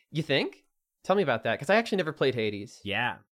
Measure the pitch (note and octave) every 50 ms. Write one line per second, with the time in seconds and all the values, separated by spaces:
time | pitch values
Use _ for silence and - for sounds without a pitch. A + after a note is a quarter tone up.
0 | _ - - D#3 D#3 - - D3+ C4 G4 - - _ _ _ _ _ _ _ _
1 | - - F#3+ G#3 F3+ C#3 A#2 A2+ - A#2 A2 - C#3 F#3+ G3 A3+ A3+ - A3+ F#3
2 | E3 D#3 C#3+ - D#3+ C3 A#2+ A#2 A2 G#2+ G#2 G2+ G2+ - - - - G2+ G2 A2
3 | B2 A#2 F2 - _ _